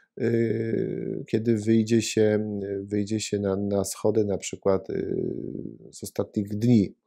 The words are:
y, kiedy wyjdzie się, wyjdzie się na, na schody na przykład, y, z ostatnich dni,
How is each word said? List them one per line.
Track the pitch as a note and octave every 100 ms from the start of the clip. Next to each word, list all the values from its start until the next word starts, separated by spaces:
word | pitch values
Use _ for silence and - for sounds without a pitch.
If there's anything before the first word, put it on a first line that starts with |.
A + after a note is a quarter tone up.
| _ - A#2
y, | A#2 A2+ A2+ A2+ A2 A2 - A1+ A1 -
kiedy | A#2+ A2+ A2+
wyjdzie | G#2 A2+ A2 A2+
się, | G#2+ - G#2+ G#2+ G#2+ G2+ G2 G2
wyjdzie | G2 G#2 G2+ G#2+
się | - G#2
na, | G2+ F#2+
na | G2+ G2
schody | F#2+ - A2 A2
na | G3+ -
przykład, | - - - F#2+ -
y, | - - G1+ G1+ - - - - A1 A1
z | -
ostatnich | - - G2+ - G2 G#2
dni, | A#2 A#2 F#2+ -